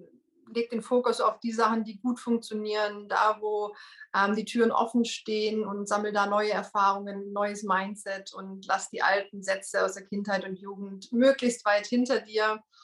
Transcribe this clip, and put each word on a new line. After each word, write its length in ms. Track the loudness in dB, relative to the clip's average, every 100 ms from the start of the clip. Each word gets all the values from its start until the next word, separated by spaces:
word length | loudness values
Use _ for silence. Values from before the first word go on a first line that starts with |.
| -20 _ _ _ -8
leg 180 | -4 -2
den 120 | -4
Fokus 380 | 0 2 4 2
auf 180 | 2 0
die 140 | -4
Sachen, 320 | 2 2 2
die 160 | -2 -4
gut 180 | -4 -2
funktionieren, 880 | 0 -2 -2 -6 -2 0 -2 -4 -4
da 300 | 2 2 2
wo, 340 | -2 -2 -4 -8 -18 -20 -4 0
ähm, 180 | 2
die 100 | 2
Türen 280 | 0 2 4
offen 320 | 4 2 2
stehen 600 | 0 -2 -4 -2 0 0
und 240 | -2 -4 -2
sammel 240 | 0 0
da 140 | 2 2
neue 240 | 2 2
Erfahrungen, 840 | -2 -2 2 2 2 -4 -8 -6
neues 300 | -2 -2 -2
Mindset 680 | 0 0 -2 -8 -8 -10 -10
und 340 | -14 -14 -10 -2
lass 240 | -2 -2
die 120 | 0
alten 400 | 2 2 -2 -8
Sätze 400 | -4 -4 -2 0
aus 100 | 0
der 120 | -2 -8
Kindheit 380 | -6 -2 -2
und 120 | -4 -10
Jugend 560 | -10 -12 -10 -12 -4
möglichst 520 | 4 6 6 2 0
weit 220 | 2 2 4
hinter 340 | 2 2 0
dir. 420 | 0 0 0 0 _ _